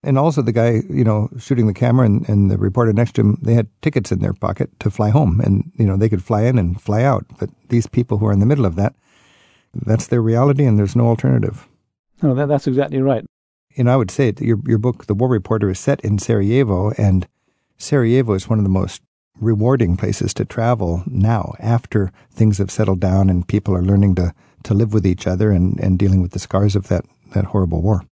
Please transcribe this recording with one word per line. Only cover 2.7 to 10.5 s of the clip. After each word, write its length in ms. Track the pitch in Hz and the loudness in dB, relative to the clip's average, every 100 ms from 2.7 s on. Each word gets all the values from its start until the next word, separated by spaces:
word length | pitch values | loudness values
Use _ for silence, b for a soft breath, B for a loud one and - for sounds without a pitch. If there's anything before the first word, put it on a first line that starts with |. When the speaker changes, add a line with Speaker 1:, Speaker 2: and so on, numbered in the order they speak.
| 101 117 | 0 2
Speaker 1:
next 220 | 107 117 - | 2 0 2
to 60 | |
him, 180 | 104 104 | 2 0
they 140 | 110 117 | 0 0
had 120 | 104 _ | 0 _
tickets 300 | 156 139 98 | -4 -2 -4
in 80 | 95 | -4
their 140 | 95 | -2
pocket 360 | 95 95 95 - _ | -4 -6 -4 -8 _
to 100 | 107 | -6
fly 180 | - 107 | -2 0
home. 320 | 131 123 90 | 2 2 0
And, 300 | - 98 - - | 0 0 -2 -2
you 120 | 107 | 0
know, 100 | 95 | 2
they 100 | 110 | 0
could 140 | 101 | -2
fly 200 | - 107 | -2 0
in 160 | 117 127 | 0 0
and 200 | 87 92 | -2 -4
fly 220 | - 104 | -4 0
out. 240 | 135 110 - - | 0 -2 -6 -12
But 100 | 104 _ _ | -12 _ _
these 180 | 120 113 | -2 -2
people 320 | - 123 104 | -4 -2 -2
who 80 | 107 | 0
are 40 | |
in 80 | 101 | 2
the 60 | 107 | 2
middle 200 | 147 104 | 2 0
of 100 | 85 | 0
that, 180 | 101 - b b b b b b b | -4 -4 b b b b b b b
that's 320 | - - 113 - | -10 -2 -2 0
their 140 | 120 | -2
reality 440 | 113 117 139 | 0 2 2